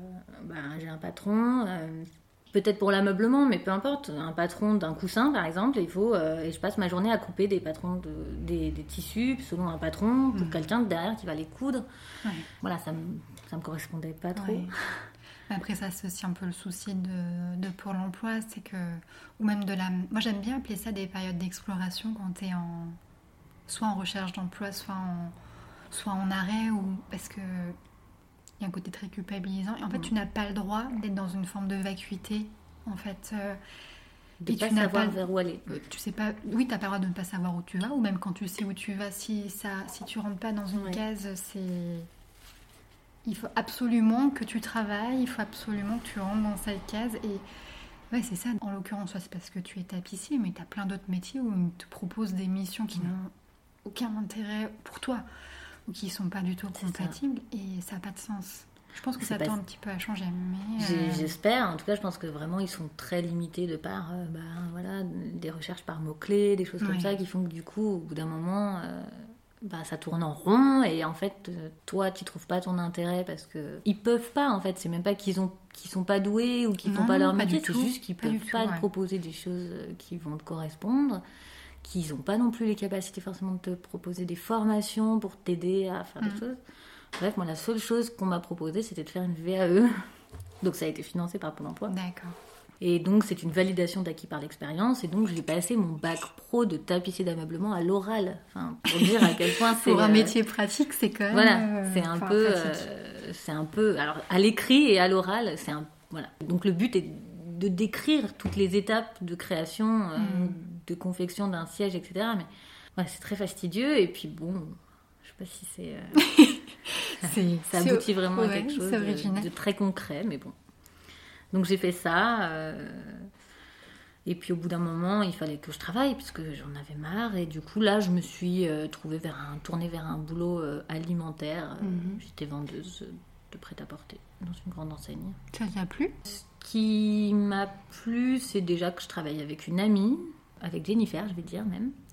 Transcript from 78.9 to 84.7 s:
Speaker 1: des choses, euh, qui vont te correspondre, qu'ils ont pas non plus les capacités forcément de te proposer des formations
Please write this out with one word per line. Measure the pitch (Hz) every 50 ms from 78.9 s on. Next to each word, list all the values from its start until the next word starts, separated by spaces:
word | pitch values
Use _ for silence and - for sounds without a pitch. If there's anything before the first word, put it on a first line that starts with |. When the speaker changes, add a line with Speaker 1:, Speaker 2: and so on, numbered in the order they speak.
| - 190 190 180 190 190
Speaker 1:
des | 165 165 165
choses, | - - 180 180 180 180 175
euh, | 175 160 156 170 175 180
qui | - - 180 170
vont | 160 147 151
te | 156 -
correspondre, | - 170 160 156 156 151 - - 208 247 269 285 277 226 180 - - - - - - - - - - - - -
qu'ils | - - 185 165 156 151
ont | 127
pas | - - 202
non | 220 247 233
plus | 226 - 233
les | 214 214
capacités | 208 208 196 190 190 185 - - - 180
forcément | 214 185 180 190 190 185
de | 180
te | 180 190
proposer | 180 175 - - - 180 - 180 180 180 180
des | 170 175
formations | 175 - - 226 226 214 220